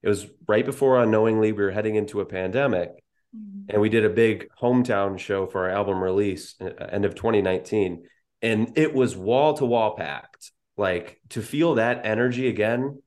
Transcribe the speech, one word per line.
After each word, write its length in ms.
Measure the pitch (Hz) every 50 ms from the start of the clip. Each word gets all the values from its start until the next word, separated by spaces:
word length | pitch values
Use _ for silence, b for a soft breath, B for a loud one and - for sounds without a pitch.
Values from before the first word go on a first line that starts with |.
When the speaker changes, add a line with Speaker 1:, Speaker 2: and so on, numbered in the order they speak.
Speaker 1:
It 60 | - -
was 180 | 104 95 - - - _ -
right 200 | - 104 110 123
before 360 | - 131 - 139 131 131 123
Unknowingly 500 | 120 110 110 107 110 113 110 110 110 107
we 100 | 107 101 101
were 60 | 98
heading 240 | 92 104 107 110 107
into 240 | 107 101 101 - 101
a 60 | 95
pandemic. 640 | - 98 92 92 95 95 131 143 135 104 90 87 - - - _ _ _ _ _ _ -
Speaker 2:
Mm-hmm. 360 | 220 214 202 - 202 - -
Speaker 1:
And 100 | 104 104
we 80 | 104 110
did 160 | 110 113 107
a 60 | 104
big 380 | 87 - 117 113 107 98 - - _ _
hometown 580 | 123 120 127 127 120 123 110 98 98 98 95 90
show 280 | - - 101 95 95
for 180 | 92 - 95 92
our 60 | 92
album 320 | 92 101 104 101 98 92
release, 540 | 95 92 92 101 104 101 92 - - - - _
uh, 60 | 95 92 - - -
end 220 | - - 101 101
of 80 | 98 -
twenty 260 | - - 113 113 104
nineteen. 640 | 95 95 92 90 - - 107 107 98 87 87 85 B B B B B B _ _
And 340 | - 113 113 107 113 120 -
it 180 | 156 156 156 -
was 220 | 131 127 117 -
wall-to-wall 800 | 95 92 101 120 131 147 156 147 - 139 117 120 117 110 107 -
packed. 560 | - 85 73 71 - - _ - _ - - _ _ _ _ _
Like, 440 | - 101 92 90 87 85 - - _ _ _
to 100 | - 120
feel 340 | 104 - - 143 165 170 147
that 280 | 113 110 117 123 123 -
energy 440 | 110 107 110 123 127 120 123 131 123
again 540 | 101 104 104 110 117 123 131 139 143 - _